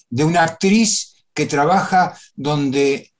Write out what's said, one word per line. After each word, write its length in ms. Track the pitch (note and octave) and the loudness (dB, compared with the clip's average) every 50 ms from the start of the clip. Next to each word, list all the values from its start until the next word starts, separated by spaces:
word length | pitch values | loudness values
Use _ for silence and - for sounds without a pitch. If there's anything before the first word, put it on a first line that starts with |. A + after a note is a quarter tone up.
| _ - | _ -8
de 140 | A#2+ A#2+ D3+ | -4 -2 0
una 160 | D#3+ F3 F3 E3 | 0 2 2 0
actriz 800 | D#3+ - - - G3 G#3 A3+ A3+ G#3 - - - - _ _ _ _ - | 0 -2 -2 0 2 2 2 2 0 -2 -4 -6 -12 _ _ _ _ -6
que 120 | - D3 | -6 -6
trabaja 680 | - D3 C#3+ D3 D#3+ F#3 G3 - - F#3+ F#3 F3 F3+ - - - _ - | -2 0 0 0 2 2 0 0 0 2 2 0 0 -2 -10 -20 _ -14
donde 760 | - C3+ D3 D3+ D3 C#3+ C3+ B2+ C#3+ C#3 C#3 C#3 - - _ _ | -8 -4 -4 -2 -2 -2 -2 0 0 0 0 0 -4 -8 _ _